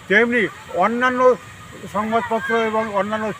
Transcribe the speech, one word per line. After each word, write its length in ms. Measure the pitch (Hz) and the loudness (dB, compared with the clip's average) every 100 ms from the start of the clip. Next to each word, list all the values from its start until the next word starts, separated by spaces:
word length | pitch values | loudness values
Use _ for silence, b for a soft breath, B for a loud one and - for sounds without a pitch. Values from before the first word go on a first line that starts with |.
| - | 0
তেমনি 340 | 196 233 240 180 - - | 2 4 2 0 -4 -8
অন্যান্য 600 | 170 196 240 254 254 254 240 - - - - 196 | 0 0 2 0 4 4 4 -2 -18 -18 -16 -8
সংবাদপত্র 640 | 196 214 226 226 226 - 233 | -4 0 0 0 -2 0 0
এবং 260 | 220 220 220 | 0 0 -2
অন্যান্য 380 | 202 202 220 220 190 | -2 -2 -2 -4 -4